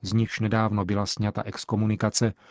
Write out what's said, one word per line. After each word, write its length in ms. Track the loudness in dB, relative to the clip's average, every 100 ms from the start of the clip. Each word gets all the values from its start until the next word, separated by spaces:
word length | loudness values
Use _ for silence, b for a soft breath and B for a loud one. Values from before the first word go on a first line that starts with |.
z 120 | 0
nichž 260 | 2 2 0
nedávno 460 | 0 2 2 0 0
byla 200 | 0 -2
sňata 380 | -2 -2 -2 -6
exkomunikace, 880 | -8 -2 0 2 2 0 2 0 -2 B